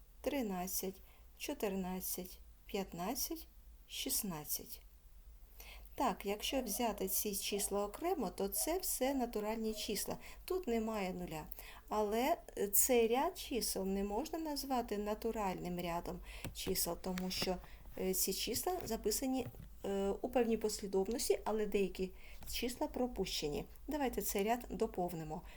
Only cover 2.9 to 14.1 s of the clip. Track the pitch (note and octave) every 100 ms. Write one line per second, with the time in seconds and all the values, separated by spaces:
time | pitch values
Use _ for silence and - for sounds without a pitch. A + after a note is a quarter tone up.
2.9 | E3+ F3+ C#4 - E4 - - - - -
3.9 | - - - G3+ D#3+ D3+ - - - -
4.9 | - - - - - - - - - -
5.9 | - C4+ F#3 G3+ G#3 - C#4 A#3+ G3 A#3
6.9 | G3+ F#3+ - G#3+ G3 - G3+ G3+ G3 G3+
7.9 | - E4 F#4 F#3+ - G3 - - F4 -
8.9 | - B3+ C#4 A#3 G#3+ G#3 A3+ A3 A3 -
9.9 | G3 - - - - - F#4 D4+ A3+ A3
10.9 | A3 F#3 F3+ F3+ D#3 D3+ - - - -
11.9 | G#3 G#3 A3 C4+ E4+ - - G3 - -
12.9 | B3 A3+ A#3+ D#4+ F#4 - B3 A3+ - F#3+
13.9 | G3 G3+